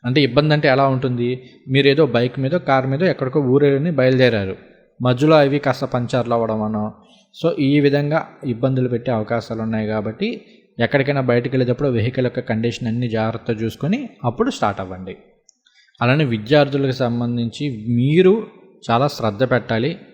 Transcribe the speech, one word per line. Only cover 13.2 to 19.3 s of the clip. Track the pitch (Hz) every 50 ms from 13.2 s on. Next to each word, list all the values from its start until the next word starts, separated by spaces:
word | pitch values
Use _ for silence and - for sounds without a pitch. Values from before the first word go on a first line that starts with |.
| 110 110 113 113 - - 117 107 110
చూసుకొని | 113 107 - - 147 196 277 285 - - _ -
అప్పుడు | 123 110 - 226 269
స్టార్ట్ | - - - 107 98 101
అవ్వండి. | 95 92 95 92 92 92 87 - _ _ _ _ _ _ _ _ _ _ _ _ _ _ _ _
అలానే | 120 120 131 151 156
విద్యార్థులకు | 131 117 110 107 110 147 147 143 139 135 143 139 135 127 131 135
సంబంధించి | 120 117 120 120 120 120 120 117 117 - - 147 147 127 107 107 117
మీరు | 120 120 123 139 151 170 185 185 196 226 214 - - - - - _ _ -
చాలా | - 117 120 135 147
శ్రద్ధ | - - 117 110